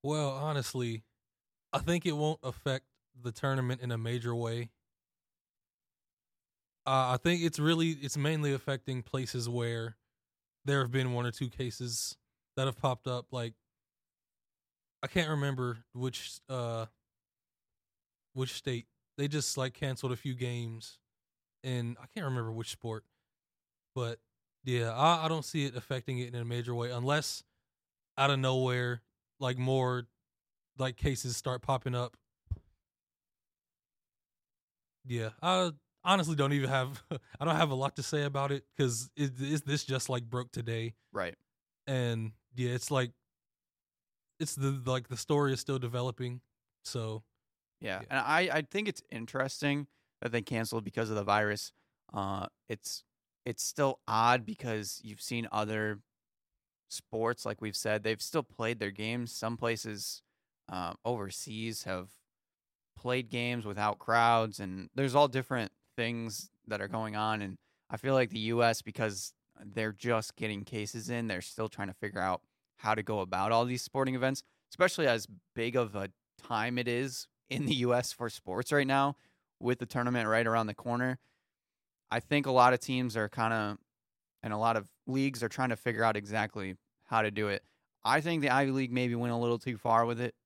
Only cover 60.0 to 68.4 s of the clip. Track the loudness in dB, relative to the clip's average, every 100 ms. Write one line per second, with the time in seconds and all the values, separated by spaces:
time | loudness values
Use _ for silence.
60 | -8 -10 _ _ _ _ -10 -6 -6 -4
61 | -4 -4 -4 -8 -10 -6 -6 -6 -6 -6
62 | -6 -18 _ _ _ _ _ _ _ -10
63 | -2 -2 -2 -2 -2 -2 -4 0 0 0
64 | 2 6 8 6 4 -2 -6 -8 -8 -2
65 | 4 6 6 4 0 -2 -2 _ _ -2
66 | -2 -2 -6 -8 -12 _ -6 -4 -2 -4
67 | -4 -2 0 0 -4 -8 _ _ _ -6
68 | 2 4 4 0